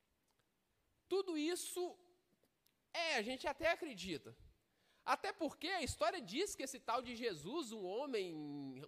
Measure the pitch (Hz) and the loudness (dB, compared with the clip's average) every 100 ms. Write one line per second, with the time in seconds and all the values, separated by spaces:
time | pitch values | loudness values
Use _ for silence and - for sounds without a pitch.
0 | _ _ _ _ _ _ _ _ _ _ | _ _ _ _ _ _ _ _ _ _
1 | - 370 392 311 302 359 - 359 359 - | 0 0 2 0 0 0 -2 -2 -4 -6
2 | - _ _ _ _ _ _ _ _ 311 | -18 _ _ _ _ _ _ _ _ 0
3 | 330 269 214 262 - - 320 349 339 202 | 4 4 2 0 0 4 4 4 0 -4
4 | 185 151 110 - - - _ _ _ _ | -2 -4 -4 -14 -20 -20 _ _ _ _
5 | - 285 392 415 294 - 320 381 262 - | 2 2 2 0 -2 0 0 0 0 2
6 | 311 349 202 240 403 - 269 247 - 240 | 2 2 -2 0 0 -2 -6 -4 0 0
7 | 247 233 240 160 151 320 247 220 180 208 | 0 -2 -2 -2 -2 -4 -4 -4 -2 -2
8 | 294 226 185 156 147 143 139 131 | 0 0 0 -4 -6 -6 -6 -8